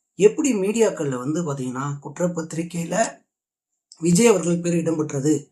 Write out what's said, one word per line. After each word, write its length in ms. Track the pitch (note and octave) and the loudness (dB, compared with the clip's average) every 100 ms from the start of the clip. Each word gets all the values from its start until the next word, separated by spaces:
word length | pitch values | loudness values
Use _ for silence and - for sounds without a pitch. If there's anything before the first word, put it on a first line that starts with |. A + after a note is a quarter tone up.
| _ - | _ 2
எப்படி 300 | G3+ A3 C#4+ | 4 4 0
மீடியாக்கள்ல 640 | G#3+ F#3+ A3+ G#3 - C#3+ B2+ | 0 0 2 0 0 -4 -4
வந்து 240 | B2+ E3 | -4 -4
பாத்தீங்கன்னா, 420 | E3+ C3+ B2+ B2+ C#3+ C#3+ | -4 -4 -6 -6 -6 -8
குற்றப்பத்திரிக்கையில 920 | C#3+ C#3 F3 E3+ - D#3 E3+ E3+ E3 F#3 - - _ _ _ _ _ _ _ - | -10 -4 -2 -2 -6 -8 -6 -8 -4 -2 -2 -6 _ _ _ _ _ _ _ -4
விஜய் 300 | E3 F3 A#3 | 2 6 6
அவர்கள் 320 | F#3+ E3 E3+ | 4 2 -2
பேர் 160 | E3+ E3+ | 0 -2
இடம்பெற்றது, 540 | E3 E3+ D3+ C#3+ D3 C#3+ - | 0 -2 -2 -2 0 0 -2